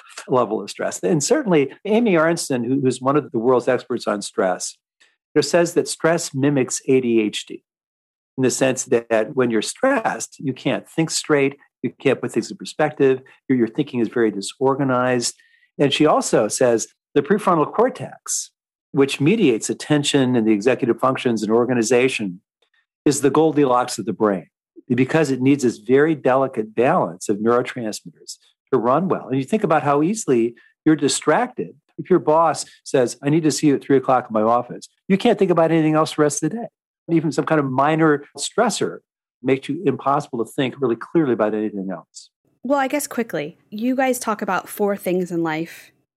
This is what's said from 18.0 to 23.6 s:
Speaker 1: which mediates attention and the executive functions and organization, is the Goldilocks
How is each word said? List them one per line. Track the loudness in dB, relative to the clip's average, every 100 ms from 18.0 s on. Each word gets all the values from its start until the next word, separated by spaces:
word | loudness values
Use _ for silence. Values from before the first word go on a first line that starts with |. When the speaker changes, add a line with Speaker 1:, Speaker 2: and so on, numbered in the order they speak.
| -12 -14 -8 -8 -8 _ _ _ _
Speaker 1:
which | 0 0 2
mediates | 0 2 2 2 -2
attention | -8 -2 0 2 2 2
and | 2
the | 2
executive | 2 2 0 0 0
functions | 0 0 -2 -2
and | 0
organization, | 0 2 0 2 2 2 0 -6 -8 _ _ _ _ _ _
is | -2 2
the | 2
Goldilocks | 4 2 4